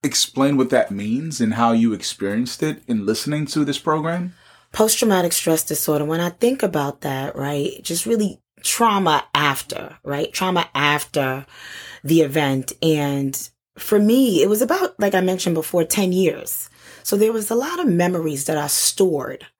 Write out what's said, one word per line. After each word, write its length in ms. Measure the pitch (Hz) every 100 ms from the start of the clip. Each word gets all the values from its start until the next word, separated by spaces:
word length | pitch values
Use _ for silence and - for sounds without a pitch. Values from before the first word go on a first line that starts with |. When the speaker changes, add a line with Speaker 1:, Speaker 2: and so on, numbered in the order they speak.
Speaker 1:
explain 540 | 147 - - - 139 143
what 140 | 127
that 200 | 123 107
means 500 | 101 104 123 160 147
and 140 | 117
how 180 | 104 117
you 200 | 113 113
experienced 720 | 101 - - 98 107 123 -
it 200 | 156 - -
in 200 | 110 98
listening 400 | 110 147 151 147
to 180 | 156
this 140 | 143 139
program? 560 | - 156 160 175 180 - _ _ _
Speaker 2:
Post-traumatic 600 | - 220 214 233 185 175
stress 320 | - - 160
disorder, 400 | - 151 - 147
when 160 | 147 160
I 100 | 175
think 320 | 175 240 262
about 400 | 202 156 143 143
that, 340 | 147 135 135 -
right, 440 | 139 147 143 -
just 240 | - 170 220
really 340 | 233 208 - _ _
trauma 600 | - - 226 202 180 147 -
after, 640 | - 147 135 - - - -
right? 300 | - 143 156
Trauma 360 | - 185 175 165
after 720 | 135 147 147 - 151 135 131 139 - - - - -
the 200 | 139 165
event. 500 | 147 151 143 135 127 -
And 540 | 165 151 143 139 139 135 - _ _ -
for 200 | - 208
me, 420 | 208 247 254 180
it 60 | 196
was 140 | 214
about, 360 | 240 370 381 -
like 160 | 202
I 60 | 196
mentioned 340 | 185 185 -
before, 300 | 165 156 175
ten 280 | 160 - 190
years. 560 | 180 180 - - - - _ - -
So 140 | - 202
there 160 | 220
was 180 | 226 208
a 40 |
lot 240 | 226 277 349
of 60 | 320
memories 600 | 175 175 180 160 139 -
that 100 | 156
I 100 | 147
stored. 800 | - - - 190 147 135 135 - _